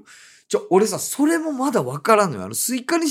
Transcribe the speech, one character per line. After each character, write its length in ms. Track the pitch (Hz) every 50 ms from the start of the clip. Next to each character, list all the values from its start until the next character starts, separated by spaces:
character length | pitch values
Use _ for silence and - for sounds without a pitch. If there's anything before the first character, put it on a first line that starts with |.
| - - - - - - - _ _ _
じ 80 | -
ゃ、 40 | - - -
俺 160 | - 190 214
さ、 120 | 208 185 151
そ 280 | - - - - 285
れ 120 | 302 339 330
も 140 | 320 320
ま 180 | 294 247 262 294
だ 120 | 233 202
わ 180 | 139 123 135 147
か 160 | - 226 220
ら 100 | 208 202
ん 60 | 180
の 60 | 127 98
よ。 60 | 92
あ 40 | 98
の、 60 | 110
ス 200 | - - - 254
イ 100 | 254 254
カ 140 | - 330 339
に 80 | 330 294